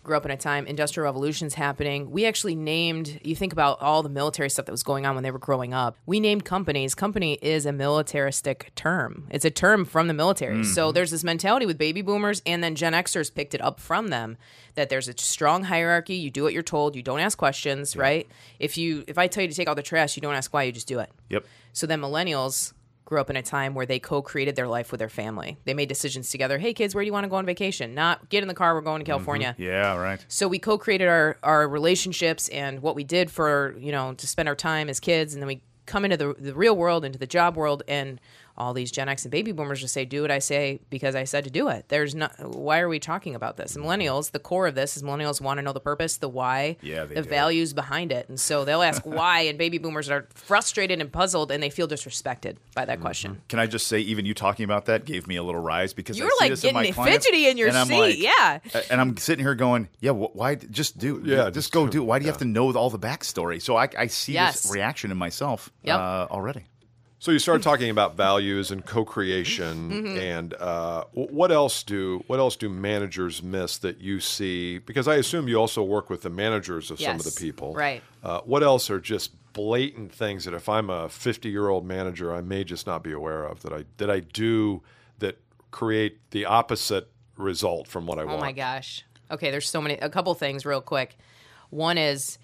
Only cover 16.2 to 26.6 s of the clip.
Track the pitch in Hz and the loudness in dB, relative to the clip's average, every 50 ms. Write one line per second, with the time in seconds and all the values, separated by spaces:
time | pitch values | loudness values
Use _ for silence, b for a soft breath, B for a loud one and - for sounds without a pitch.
16.2 | 160 139 123 135 147 156 - 170 165 - 175 147 147 151 143 127 120 131 131 147 | -4 -4 -2 0 0 0 0 -2 -2 -2 0 0 0 0 -2 -4 -4 -4 -2 0
17.2 | 175 214 202 - 151 139 135 - - 147 139 139 143 135 - 139 135 135 151 139 | 0 0 0 2 2 0 0 0 -2 -4 -4 -2 -4 -6 -2 2 2 2 2 2
18.2 | - B B B B B B B - 147 - 165 165 165 156 147 - - 147 170 | -2 B B B B B B B -6 -4 -2 -2 -2 -2 -2 -4 -6 -2 0 2
19.2 | 180 180 - 208 190 170 147 180 175 156 151 147 143 - 170 160 156 143 - 147 | 2 2 2 0 -2 -2 -2 -2 -2 0 -2 -2 -2 0 2 2 2 2 0 -4
20.2 | 143 143 143 131 131 - - 147 135 127 120 117 - - 127 120 104 - _ _ | -4 -4 -2 -4 -2 0 0 0 0 0 -2 -6 -6 -4 -4 -4 -4 -6 _ _
21.2 | _ - 95 107 b b b b b b - - 170 156 160 151 143 139 147 160 | _ -4 -4 -4 b b b b b b -6 -6 -2 -2 -2 -2 -2 -2 -2 -2
22.2 | 180 180 151 135 131 135 131 - - - - _ _ _ _ _ _ - 156 147 | 0 0 0 0 0 -2 -2 -2 -4 -4 -8 _ _ _ _ _ _ -2 0 0
23.2 | 135 - 135 131 123 - 143 139 135 135 139 131 131 123 131 127 - - 147 143 | 0 0 -2 -4 -4 -2 -2 -2 -2 -2 -2 -4 -2 -2 -2 -2 -2 -2 -2 -2
24.2 | 135 - - 147 135 143 127 131 127 120 117 120 117 - - 98 110 110 - - | -2 -2 -2 -2 -2 0 0 -2 -2 0 -2 -2 -4 -4 -6 -6 -6 -6 -6 -6
25.2 | 104 110 107 101 - - 131 - - - 135 147 139 120 135 - - 139 131 131 | -8 -6 -6 -8 -8 -10 -10 -8 -6 -4 -2 -2 -2 -2 -2 -4 -4 -4 -4 -6
26.2 | 123 - - 131 135 131 139 139 | -6 -6 -2 -2 0 0 0 0